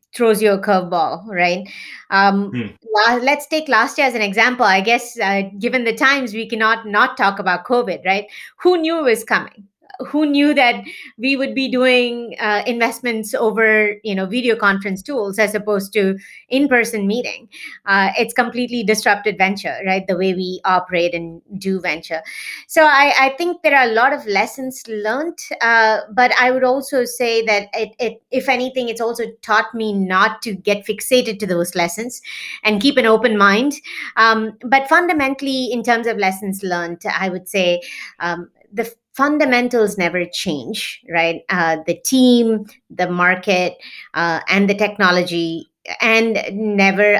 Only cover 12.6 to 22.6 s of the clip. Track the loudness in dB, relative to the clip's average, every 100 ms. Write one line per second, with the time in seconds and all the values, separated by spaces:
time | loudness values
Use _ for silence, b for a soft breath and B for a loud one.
12.6 | -2 -2 -2 -2 -4 -4 -4 -2 0 2
13.6 | 4 4 2 -2 -4 -4 -2 -2 0 2
14.6 | 2 0 -2 -8 -6 -4 -4 0 0 0
15.6 | -2 -2 0 0 0 0 B B B 0
16.6 | 2 2 0 -2 -2 -2 -4 -10 -16 B
17.6 | B B 0 2 2 0 -2 0 -2 -2
18.6 | -4 -2 0 0 2 0 0 0 0 0
19.6 | -6 -6 -2 -2 -2 0 0 0 -4 -4
20.6 | 0 0 0 0 0 -2 -8 -14 -16 -8
21.6 | -4 -2 -4 -6 -6 -10 -10 B B B